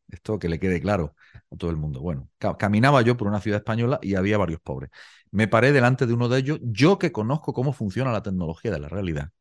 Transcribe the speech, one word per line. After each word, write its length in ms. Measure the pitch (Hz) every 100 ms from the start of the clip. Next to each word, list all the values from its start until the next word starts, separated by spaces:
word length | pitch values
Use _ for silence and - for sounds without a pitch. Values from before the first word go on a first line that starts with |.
| _
Esto 300 | - - 104
que 100 | 85
le 100 | 82
quede 220 | 92 87
claro 340 | 90 101 76 - _ - _
a 40 | 87
todo 140 | 87
el 60 | 80
mundo. 240 | 76 65
Bueno, 300 | 82 71 - _
ca-, 180 | 101 -
caminaba 460 | 101 104 135 143
yo 140 | 113 120
por 100 | 104
una 120 | 104
ciudad 180 | 110 104
española 380 | 101 113 120 139
y 120 | 98
había 240 | 95 95 104
varios 220 | 87 80
pobres. 300 | - 67 67 - - _ _
Me 160 | 98 107
paré 240 | 113 127
delante 340 | 143 120 131 120
de 80 |
uno 140 | 120 120
de 80 | 131
ellos, 200 | 135 151
yo 360 | 120 101 151 196
que 140 | 165
conozco 400 | - 110 151 -
cómo 200 | 127 135
funciona 360 | 131 104 113 131
la 100 | 107
tecnología 480 | 101 92 80 85 117
de 100 | 82
la 80 | 73
realidad. 420 | 90 92 73 73 -